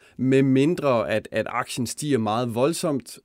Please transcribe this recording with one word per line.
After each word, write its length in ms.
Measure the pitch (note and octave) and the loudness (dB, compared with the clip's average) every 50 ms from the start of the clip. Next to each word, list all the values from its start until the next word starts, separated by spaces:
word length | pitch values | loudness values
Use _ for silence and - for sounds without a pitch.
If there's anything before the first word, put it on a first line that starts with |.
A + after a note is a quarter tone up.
| _ _ _ | _ _ _
Med 260 | - B2 C3 C3+ C3+ C#3 | -2 0 2 4 4 4
mindre, 680 | C3+ C3 C3 C3+ D#3 F3+ F3 D3 C#3 B2 A2+ G2+ C#2+ | 6 4 4 4 2 2 0 0 0 2 2 0 0
at, 180 | G#2+ G#2+ G#2+ - - | -2 -4 -4 -4 -4
at 140 | A2 G#2+ - | -4 -4 -4
aktien 360 | - A#2+ B2 - - - B2 | -4 -6 -6 -6 -6 -6 -6
stiger 320 | A2 - - C#3+ D3 C3+ A#2 | -6 -6 -8 -4 -2 0 0
meget 360 | A2 G#2+ G#2+ A#2 B2+ A#2+ A2 | 0 0 -2 -2 -2 -4 -2
voldsomt, 640 | A2+ B2+ D3+ E3+ - - E3+ C#3+ B2+ - - - - _ | 0 0 0 -2 -2 -4 -4 -4 -4 -6 -10 -18 -18 _